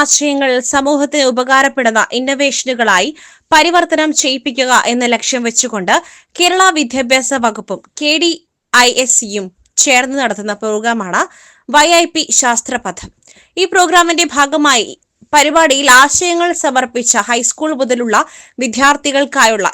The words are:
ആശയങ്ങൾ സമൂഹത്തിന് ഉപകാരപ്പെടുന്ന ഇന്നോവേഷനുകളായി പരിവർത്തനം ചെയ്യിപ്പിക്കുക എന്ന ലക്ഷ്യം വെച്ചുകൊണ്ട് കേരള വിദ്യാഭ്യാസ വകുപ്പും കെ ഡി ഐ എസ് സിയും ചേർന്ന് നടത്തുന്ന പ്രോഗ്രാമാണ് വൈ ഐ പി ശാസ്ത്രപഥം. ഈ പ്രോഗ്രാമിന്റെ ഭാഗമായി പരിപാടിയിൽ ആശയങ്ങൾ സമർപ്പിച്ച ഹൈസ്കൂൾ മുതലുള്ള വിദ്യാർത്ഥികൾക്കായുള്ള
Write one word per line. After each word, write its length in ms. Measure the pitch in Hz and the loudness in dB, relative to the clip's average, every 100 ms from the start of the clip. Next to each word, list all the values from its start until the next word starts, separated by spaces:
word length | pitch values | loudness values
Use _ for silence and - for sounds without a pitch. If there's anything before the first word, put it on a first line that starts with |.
ആശയങ്ങൾ 480 | 294 - 294 277 277 254 254 | 4 0 0 0 0 0 0
സമൂഹത്തിന് 500 | 285 277 294 285 302 262 | -2 0 0 0 0 0
ഉപകാരപ്പെടുന്ന 680 | 247 254 269 269 269 240 220 190 247 | 0 2 2 2 0 0 0 0 -2
ഇന്നോവേഷനുകളായി 920 | 262 269 285 269 254 240 220 185 233 311 - _ - | -4 -2 -2 -2 -6 -2 2 2 0 -6 -20 _ 0
പരിവർത്തനം 580 | 311 330 349 339 311 311 - | 2 4 2 0 0 0 -2
ചെയ്യിപ്പിക്കുക 520 | 277 262 277 247 254 247 - | -2 -2 -4 -4 0 2 0
എന്ന 120 | 240 240 | -2 0
ലക്ഷ്യം 280 | 226 - 254 233 | -2 -2 -4 -4
വെച്ചുകൊണ്ട് 480 | 226 247 214 180 285 - - _ - | -4 -4 -4 -2 -2 -2 -20 _ -2
കേരള 240 | 359 370 381 311 | 0 2 2 2
വിദ്യാഭ്യാസ 540 | 240 254 247 262 262 277 | -2 -4 0 -2 0 -2
വകുപ്പും 360 | 233 214 - 185 _ - | -2 -4 -10 -12 _ -6
കെ 120 | 294 311 | -2 0
ഡി 100 | 339 311 _ _ - 247 247 | 0 -4 _ _ -2 2 2
ഐ 20 | 240 | 0
എസ് 160 | 254 - | -2 -2
സിയും 300 | 220 202 185 _ _ - | -2 -8 -10 _ _ -2
ചേർന്ന് 340 | 294 247 254 277 | 2 2 0 -2
നടത്തുന്ന 320 | 240 202 208 208 | -4 -4 -8 -6
പ്രോഗ്രാമാണ് 580 | 220 214 226 233 185 190 359 - - _ - | -4 -4 -2 -4 -2 -2 -4 -8 -20 _ 0
വൈ 120 | 294 311 339 | 2 4 2
ഐ 40 | 339 | 2
പി 80 | 320 - - | -4 -4 -2
ശാസ്ത്രപഥം. 720 | 247 233 - 247 196 180 - _ _ _ _ - | 0 -2 -2 -6 -6 -12 -16 _ _ _ _ -4
ഈ 40 | 359 | 0
പ്രോഗ്രാമിന്റെ 520 | 381 349 349 339 339 339 | 2 2 2 2 0 -2
ഭാഗമായി 560 | 277 277 302 294 247 185 - _ _ - | 0 0 2 2 2 -2 -10 _ _ 0
പരിപാടിയിൽ 540 | 294 285 320 320 277 285 254 | 2 2 2 2 2 4 6
ആശയങ്ങൾ 460 | 285 - 359 339 349 330 | 6 2 -2 0 -2 -2
സമർപ്പിച്ച 480 | 302 254 247 247 233 226 214 | -2 -2 -2 -4 -2 -2 0
ഹൈസ്കൂൾ 420 | 240 233 - 311 269 | -2 -2 -4 -4 -4
മുതലുള്ള 360 | 247 240 233 214 311 - - - | -2 -2 0 0 -2 -8 -18 -8
വിദ്യാർത്ഥികൾക്കായുള്ള 1040 | 247 220 277 285 285 277 277 277 226 220 180 | -6 2 2 2 0 -2 0 2 2 2 -2